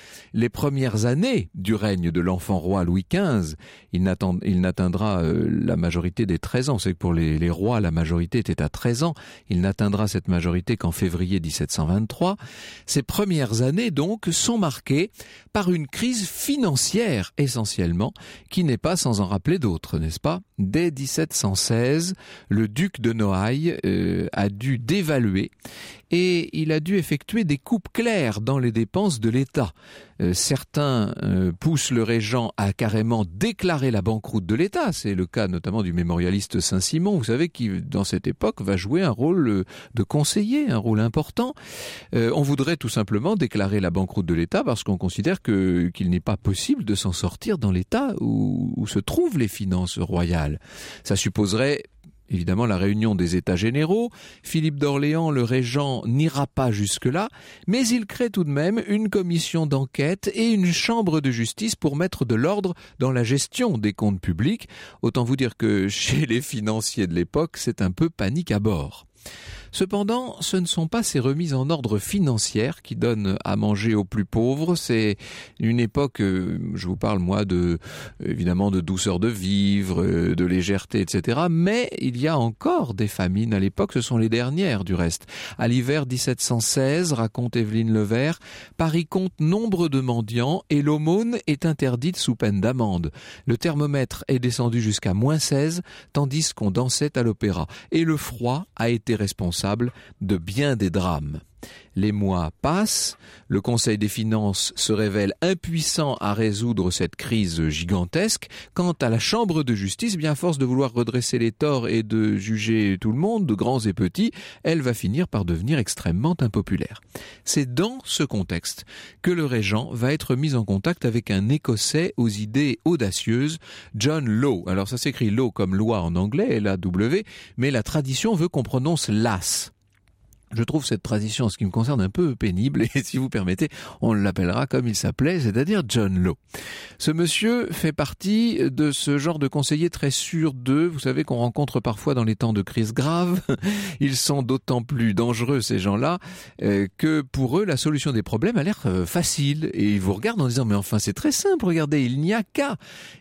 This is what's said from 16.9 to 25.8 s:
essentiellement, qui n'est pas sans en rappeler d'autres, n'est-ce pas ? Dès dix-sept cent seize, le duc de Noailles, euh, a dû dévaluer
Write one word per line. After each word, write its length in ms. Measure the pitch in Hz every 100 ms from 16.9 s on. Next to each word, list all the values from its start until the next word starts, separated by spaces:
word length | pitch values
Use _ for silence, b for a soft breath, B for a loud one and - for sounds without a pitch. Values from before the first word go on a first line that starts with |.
| 202 226 117 87 -
essentiellement, 800 | 139 120 104 - 87 85 117 - B B B
qui 160 | 185
n'est 140 | 160 117
pas 180 | 156 180
sans 240 | 131 104
en 60 | 92
rappeler 320 | 98 - 180
d'autres, 400 | 113 80 - 87
n'est-ce 200 | 78 -
pas ? 220 | 147 180 - -
Dès 320 | 95 156 175
dix-sept 440 | 135 135 - 160
cent 200 | - 101
seize, 600 | 95 - 117 127 156 175 185 B B B
le 200 | 101 107
duc 340 | 113 190 -
de 100 | 117
Noailles, 640 | 113 101 92 107 139 165 -
euh, 440 | 95 92 90 90 85
a 160 | 98 101
dû 300 | 101 127 123
dévaluer 720 | 117 196 156 139 110 95 - - B B